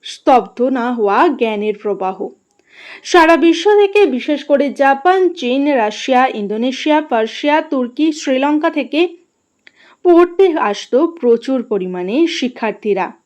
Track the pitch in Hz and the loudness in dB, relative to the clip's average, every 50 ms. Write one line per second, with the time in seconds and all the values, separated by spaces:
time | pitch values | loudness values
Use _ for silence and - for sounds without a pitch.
0 | _ - - - _ - 262 240 196 - _ - 240 269 269 254 233 247 247 233 | _ -18 -18 -4 _ 2 2 2 2 -2 _ -4 -2 -2 -2 -2 -4 -4 -2 -2
1 | 208 196 196 233 320 349 254 226 240 220 214 208 208 214 208 208 - 208 202 196 | -2 0 2 2 2 2 0 -2 -4 -4 -2 -4 -4 -4 -6 -6 -6 -6 -6 -4
2 | 190 190 190 185 196 - - _ _ _ _ _ _ _ _ - - - - - | -6 -8 -6 -8 -12 -14 -14 _ _ _ _ _ _ _ _ -20 -20 -20 -20 -18
3 | _ - - 349 320 320 330 262 302 339 320 330 - 415 415 415 403 392 403 415 | _ 2 4 4 6 6 4 4 4 2 2 2 2 2 4 4 2 2 2 2
4 | 403 285 254 247 - - 294 285 - - 285 262 285 277 214 - 277 269 269 269 | 2 2 0 -4 -2 -4 -4 -4 0 0 0 0 0 -2 0 2 2 2 2 2
5 | - 359 381 381 370 349 359 - 254 240 247 277 277 294 285 247 214 214 214 - | 2 0 2 2 2 0 0 -2 -4 -2 -2 0 0 0 0 0 0 -2 -4 -6
6 | - - 262 247 254 254 - 220 202 190 214 220 233 262 262 - - 311 302 311 | -4 0 2 2 2 2 -2 -6 -6 -6 -4 -4 -4 -4 -4 -4 -2 0 0 0
7 | 302 302 262 226 220 226 - - - 294 294 320 311 311 294 262 247 233 - - | 0 -2 -2 -2 -2 -4 -6 -4 -2 0 0 0 0 -2 -4 -4 -4 -4 -2 -2
8 | 302 320 302 - - 285 262 262 269 294 302 302 330 330 320 302 254 226 - 302 | -2 -2 -2 -4 -4 -2 -2 0 0 0 0 0 -2 -2 -2 -4 -6 -4 0 -2
9 | 359 349 - _ _ _ _ _ _ _ _ _ _ _ _ _ _ _ _ _ | -2 -2 -4 _ _ _ _ _ _ _ _ _ _ _ _ _ _ _ _ _
10 | _ 359 339 339 349 349 349 - 392 370 311 311 226 208 202 - - _ - 254 | _ 4 6 6 4 4 2 2 2 2 2 -2 -2 -4 -4 -6 -6 _ 0 0
11 | 330 330 339 - - 240 233 233 233 269 269 254 226 - 214 196 185 180 185 180 | 0 0 -2 -2 0 0 0 0 0 -4 -4 -4 -4 -4 -4 -4 -4 -6 -6 -6
12 | 180 185 220 294 339 320 - - 262 247 - - 233 214 202 - - 214 196 190 | -6 -4 0 0 0 0 0 -4 -6 -6 -6 -6 -6 -6 -6 -6 -4 -4 -2 -2
13 | 175 - - _ _ | -4 -6 -10 _ _